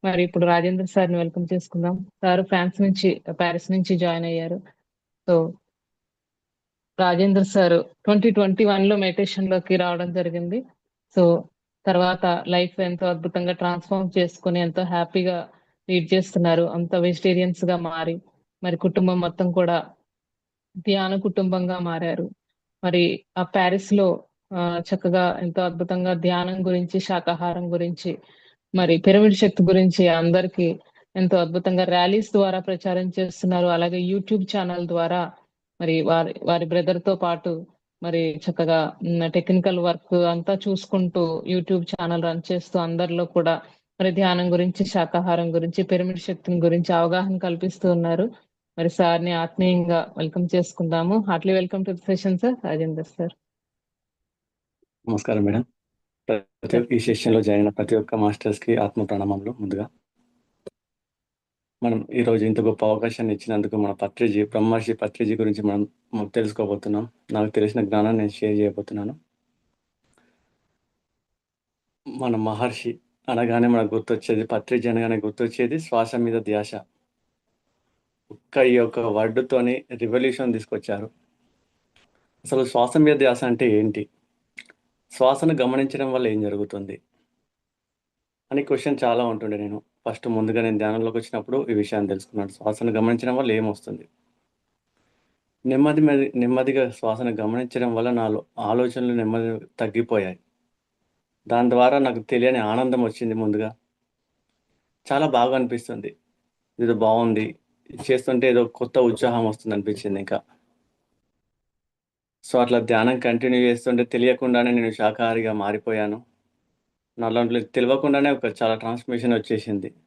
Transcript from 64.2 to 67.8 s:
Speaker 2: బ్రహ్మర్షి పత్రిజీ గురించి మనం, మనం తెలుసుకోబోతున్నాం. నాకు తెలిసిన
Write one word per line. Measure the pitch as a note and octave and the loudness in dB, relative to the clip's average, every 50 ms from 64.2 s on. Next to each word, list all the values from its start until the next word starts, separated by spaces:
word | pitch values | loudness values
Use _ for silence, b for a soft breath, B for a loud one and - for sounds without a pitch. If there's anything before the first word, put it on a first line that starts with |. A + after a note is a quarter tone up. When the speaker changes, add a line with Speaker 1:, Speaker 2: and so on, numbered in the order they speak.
| A#2+ A2+ G2+ G#2 G#2+ | 0 2 2 2 0
Speaker 2:
బ్రహ్మర్షి | G#2 - A2 A2 A2+ A2+ A2+ A2 A#2+ A2 | 0 0 0 2 2 2 0 0 -2 -4
పత్రిజీ | - - G#2 - - A#2 G#2 G#2+ | -4 -4 -8 -4 -4 -4 -2 -2
గురించి | G#2+ A2+ A2 G#2 G#2+ | -2 0 -2 -2 0
మనం, | G#2 G#2 G2+ G2+ G#2 G#2 _ _ _ _ - | -2 -2 0 -2 -4 -4 _ _ _ _ -8
మనం | A2+ G#2 G2+ | -8 -8 -4
తెలుసుకోబోతున్నాం. | - A#2+ A2 G#2+ G#2+ - A2 G2 G2+ G2+ - G#2 G#2 G#2 A2 A#2 _ _ _ _ | -2 -2 -2 -2 -2 -4 -4 -4 -4 -6 -4 -4 -4 -4 -4 -8 _ _ _ _
నాకు | A2+ A2 G#2+ G#2+ | -4 -2 -2 0
తెలిసిన | - A2+ G#2 G#2+ G#2+ A#2+ | 0 0 0 0 0 -2